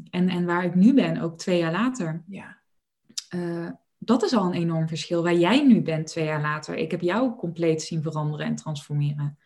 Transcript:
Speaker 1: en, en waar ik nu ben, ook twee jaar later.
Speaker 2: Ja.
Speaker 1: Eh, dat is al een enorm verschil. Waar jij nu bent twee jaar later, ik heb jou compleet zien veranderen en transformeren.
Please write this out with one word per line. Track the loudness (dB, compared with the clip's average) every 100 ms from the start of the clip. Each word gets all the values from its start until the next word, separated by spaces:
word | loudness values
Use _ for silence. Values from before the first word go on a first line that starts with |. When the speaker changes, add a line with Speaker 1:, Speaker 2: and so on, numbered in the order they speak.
| -6
Speaker 1:
en, | 0 0
en | 0
waar | 0 0
ik | 2
nu | 6 6
ben, | 6 2 0
ook | -4 -6
twee | 0 2
jaar | 2
later. | 0 -2 -2 -6 -6 -10
Speaker 2:
Ja. | -16 -18 -20 _ _ _ _ _ -14 -10
Speaker 1:
Eh, | -6 -6 -6 -10 -14 _ _
dat | 0 2
is | 2
al | 2 2
een | 0
enorm | 0 0 -2
verschil. | -4 -4 0
Waar | 2 4
jij | 4 6 6
nu | 6
bent | 4 -4 -4
twee | -4
jaar | -2 -2
later, | -2 -4 -6 -6
ik | -4
heb | -2
jou | -2 0 0 -2
compleet | -8 -2 0 0
zien | -2 -4
veranderen | -4 -4 -4 -4 -4
en | -6
transformeren. | -6 -10 -6 -2 -2 -2 -6 -8